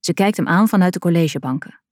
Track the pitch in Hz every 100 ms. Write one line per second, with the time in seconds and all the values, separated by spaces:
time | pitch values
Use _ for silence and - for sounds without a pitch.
0 | - 165 196 214 - 170 220 202 180 180
1 | 175 170 160 143 135 131 - - _